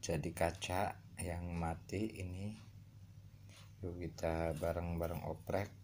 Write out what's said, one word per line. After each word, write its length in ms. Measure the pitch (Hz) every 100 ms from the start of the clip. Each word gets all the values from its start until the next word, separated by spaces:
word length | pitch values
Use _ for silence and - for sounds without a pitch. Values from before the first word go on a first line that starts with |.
jadi 300 | - 82 82
kaca 640 | 80 85 85 - 90 101 - - -
yang 320 | 90 85 87
mati 720 | 85 85 82 - 95 110 -
ini. 320 | 92 90 101 110 - - - - - - - - - - - -
Yuk 160 | 92 87
kita 560 | 85 - 82 82 82 78
bareng-bareng 720 | 85 85 85 85 82 85 80
oprek. 400 | 80 - 90 101 -